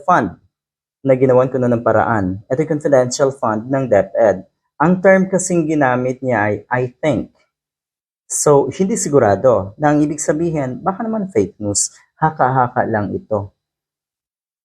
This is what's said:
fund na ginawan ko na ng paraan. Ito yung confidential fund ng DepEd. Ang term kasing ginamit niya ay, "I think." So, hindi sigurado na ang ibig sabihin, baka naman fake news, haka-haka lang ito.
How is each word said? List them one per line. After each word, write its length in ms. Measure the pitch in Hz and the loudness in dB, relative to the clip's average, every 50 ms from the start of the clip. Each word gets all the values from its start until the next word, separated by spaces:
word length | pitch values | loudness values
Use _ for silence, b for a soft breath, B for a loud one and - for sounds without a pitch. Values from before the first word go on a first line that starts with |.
fund 320 | - - 180 151 117 90 - - _ _ _ _ _ _ _ _ _ _ _ _ - | 0 0 0 2 0 -2 -6 -12 _ _ _ _ _ _ _ _ _ _ _ _ 0
na 80 | 135 131 | 0 2
ginawan 320 | 127 135 135 123 127 131 | 2 4 4 4 4 2
ko 160 | 127 - 131 | 2 0 -2
na 80 | 123 123 | 0 0
ng 160 | 120 117 120 | 0 0 0
paraan. 560 | 113 110 107 85 - 113 107 98 92 95 101 - - | 0 2 2 2 0 0 0 -2 -2 -4 -6 -8 -6
Ito 160 | 131 139 156 | -4 -4 -2
yung 80 | 151 160 | -2 -2
confidential 560 | 147 151 165 139 127 127 123 - - 143 135 | -2 0 2 2 2 2 2 0 0 0 -2
fund 400 | 135 - - 117 107 107 113 127 | -2 -2 -4 -4 -2 -4 -4 -4
ng 160 | 135 135 135 | -4 -2 0
DepEd. 640 | 117 104 98 92 - - - 117 104 95 95 92 _ _ _ _ _ _ - | 2 2 2 0 0 0 2 2 2 2 0 -4 _ _ _ _ _ _ 0
Ang 160 | 143 170 185 185 180 | 2 2 2 4 4
term 240 | 196 190 190 185 190 | 4 4 4 2 0
kasing 400 | 196 175 175 - 180 170 156 151 | -2 -2 -2 -2 -2 -2 0 0
ginamit 560 | 160 151 139 127 123 123 127 127 127 - 135 | 0 2 2 2 2 0 -2 -4 -4 -4 -4
niya 160 | 127 120 104 | -2 -2 0
ay, 140 | 104 107 104 101 - - 127 | 0 -2 -2 -4 -6 -4 -4
"I 100 | 127 127 123 - | -4 -4 -4 -6
think." 400 | _ - 156 127 95 62 - _ _ _ _ _ _ _ _ _ _ _ _ _ _ _ _ _ _ _ | _ -4 -2 -2 -2 -4 -8 _ _ _ _ _ _ _ _ _ _ _ _ _ _ _ _ _ _ _
So, 480 | - - - - 151 147 139 135 143 - | -10 -6 -2 2 4 4 4 2 0 -2
hindi 240 | - 190 196 233 | -2 -2 -2 -2
sigurado 800 | - - 170 143 139 120 101 101 95 131 131 117 101 95 98 - | -4 -2 2 2 4 4 4 2 4 4 2 2 2 0 -4 -6
na 160 | - 151 147 151 | -2 0 2 2
ang 80 | 147 | 2
ibig 160 | 151 151 160 | 2 0 -2
sabihin, 640 | 147 - - 156 151 170 170 160 151 135 127 123 - | -4 -4 -4 -2 -2 -2 -2 -2 -4 -4 -6 -6 -6
baka 240 | - 185 190 190 233 | -6 -6 -6 -6 -6
naman 240 | 226 220 220 196 190 | -6 -6 -6 -6 -4
fake 320 | - 110 98 90 - - | -2 -2 -2 -2 -4 -8
news, 320 | 104 104 101 - - - b b b b b | -6 -4 -4 -4 -4 -6 b b b b b
haka-haka 640 | - 156 156 156 - 139 127 135 135 123 117 - 120 101 95 | -2 -2 -2 0 0 0 0 2 0 0 0 0 -2 -2 0
lang 240 | 110 107 104 95 98 | -2 -2 -4 -4 -6
ito. 400 | 98 - - 107 101 98 98 _ _ _ _ _ _ _ _ _ _ _ _ _ _ _ _ _ _ _ _ _ _ | -8 -6 -4 -6 -4 -6 -6 _ _ _ _ _ _ _ _ _ _ _ _ _ _ _ _ _ _ _ _ _ _